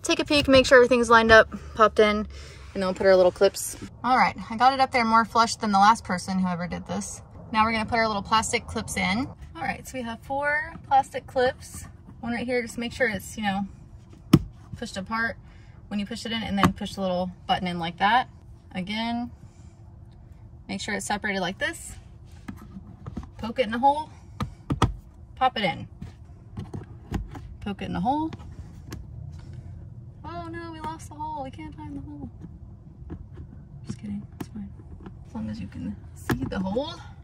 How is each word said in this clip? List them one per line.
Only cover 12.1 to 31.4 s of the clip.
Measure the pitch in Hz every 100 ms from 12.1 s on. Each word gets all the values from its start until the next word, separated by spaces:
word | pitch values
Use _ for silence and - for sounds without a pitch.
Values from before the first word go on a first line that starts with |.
| -
One | 233
right | 233 247
here, | 247
just | 233 -
make | 240
sure | - 240
it's, | 196 - -
you |
know, | 214 190 196 - - - - - - - - - - -
pushed | 233 202
apart | 190 226 226 185 - - - - -
when | 208
you | 202
push | 226 233
it |
in, | 226
and | 196 196
then | 190
push | 190 202
the | -
little | 190 180 180 180 -
button | 185 180
in | 175
like | 170 170
that. | 190 240 - - - - - 185
Again, | 180 220 226 233 240 - - - - - - - - - - - - - -
make | 196
sure | - 202
it's | -
separated | 202 214 196
like | 175 190
this. | 302 339 - - - - - - - - - - - - - - - -
Poke | 226 233
it | 214
in |
a | 233
hole, | 277 294 - - - - - - - - - - - - - -
pop | 262 233
it |
in. | 190 127 - - - - - - - - - - - - - - - - - -
Poke | 208 196
it | 190
in | 175
a |
hole. | 208 294 320 - - - - - - - - - - - - - - - - - - - 302
Oh | 339 339
no, | 339 339
we | 320
lost | 311 320 -
the | 302
hole. | 302 -